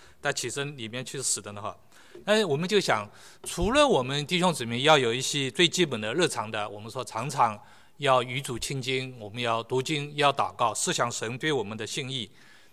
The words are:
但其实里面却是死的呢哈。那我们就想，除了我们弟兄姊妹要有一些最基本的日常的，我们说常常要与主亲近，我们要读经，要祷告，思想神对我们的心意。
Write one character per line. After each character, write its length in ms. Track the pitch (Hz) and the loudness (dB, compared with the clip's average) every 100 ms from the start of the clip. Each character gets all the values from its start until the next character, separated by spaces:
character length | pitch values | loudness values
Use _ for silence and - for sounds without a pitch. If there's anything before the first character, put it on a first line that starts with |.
| - - | -20 -8
但 140 | 147 | -4
其 160 | 139 123 | -4 -4
实 140 | 127 | -6
里 240 | 143 147 110 | -8 -8 -10
面 180 | 120 123 | -10 -10
却 120 | 143 | -6
是 60 | |
死 160 | 127 - | -4 -4
的 100 | 104 | -6
呢 100 | 101 | -10
哈。 140 | 104 - - - - - - | -10 -10 -16 -20 -20 -8 0
那 180 | 214 202 | 2 4
我 120 | 139 | 0
们 100 | 180 | 2
就 120 | 202 | 2
想， 280 | - 113 104 - - - | 4 2 0 -12 -20 -16
除 300 | - - 180 | -10 -2 2
了 140 | 269 294 | 6 6
我 140 | 170 | 4
们 240 | 123 139 143 | 2 -2 -2
弟 140 | 180 | 2
兄 120 | 180 | 2
姊 120 | 160 117 | 0 -2
妹 160 | 117 | 2
要 160 | 139 151 | 6 6
有 160 | 120 | 6
一 80 | 120 | 0
些 300 | 131 143 135 | -2 -2 -2
最 160 | - 175 | 2 2
基 180 | - 170 | 4 0
本 140 | 117 | 0
的 120 | 107 | -2
日 140 | 135 - | 0 0
常 220 | 123 110 | 0 -6
的， 180 | 110 104 | -6 -6
我 120 | 104 | -8
们 100 | 110 | -10
说 140 | 127 | -10
常 260 | 123 113 131 | -8 -6 -4
常 300 | 139 120 104 - - - - | 2 2 2 -10 -20 -20 -2
要 260 | 143 127 | 2 4
与 180 | 123 127 | 2 -4
主 160 | 139 117 | -6 -6
亲 240 | - 139 | -6 -6
近， 340 | 127 131 131 127 | -2 -4 -4 -10
我 100 | 104 | -12
们 120 | 113 | -4
要 200 | 120 113 | 0 0
读 180 | 117 127 | 0 -2
经， 340 | 131 156 143 147 | -2 -4 -4 2
要 160 | 143 | 4
祷 220 | 135 98 | 4 0
告， 200 | 92 117 | 0 0
思 200 | 101 - | 0 -2
想 180 | 165 123 | 0 -2
神 260 | 113 113 107 | -2 -6 -4
对 140 | 156 | -2
我 120 | 143 | 0
们 140 | 101 110 | -2 -6
的 80 | 107 | -8
心 240 | - 131 | -8 -6
意。 200 | 135 101 - - - - | -8 -10 -14 -20 -20 -20